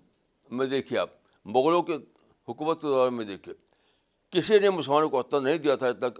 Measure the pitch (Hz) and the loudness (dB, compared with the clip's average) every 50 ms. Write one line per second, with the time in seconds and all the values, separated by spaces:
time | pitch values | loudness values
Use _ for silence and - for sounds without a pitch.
0 | _ _ _ _ _ _ _ _ _ - 113 127 135 131 135 135 - - 127 101 | _ _ _ _ _ _ _ _ _ -10 -6 -4 -2 -2 -2 -4 -4 -2 -2 -2
1 | 90 - - _ _ _ _ _ - 95 107 127 131 156 170 175 165 160 165 139 | -2 -4 -6 _ _ _ _ _ -8 -2 0 2 2 4 2 2 0 -2 -4 -8
2 | 107 - _ _ _ _ _ _ _ - 120 120 151 156 160 160 156 147 135 131 | -10 -14 _ _ _ _ _ _ _ -14 -10 -6 -4 -4 -4 -4 -2 -2 2 2
3 | 127 127 123 120 110 101 98 87 - 87 82 - _ _ _ _ _ _ _ _ | 2 2 0 -4 -8 -10 -12 -14 -14 -18 -20 -20 _ _ _ _ _ _ _ _
4 | _ _ _ _ _ _ - 175 156 - 214 208 196 202 190 165 135 131 143 151 | _ _ _ _ _ _ -2 -2 2 4 4 4 4 4 2 0 0 0 2 2
5 | 156 151 131 127 120 - 147 143 131 131 160 175 139 147 131 123 131 123 123 92 | 2 2 0 -2 -2 0 -2 0 2 0 0 0 0 0 0 0 0 -2 -2 -2
6 | 123 123 107 - | -4 -6 -6 -6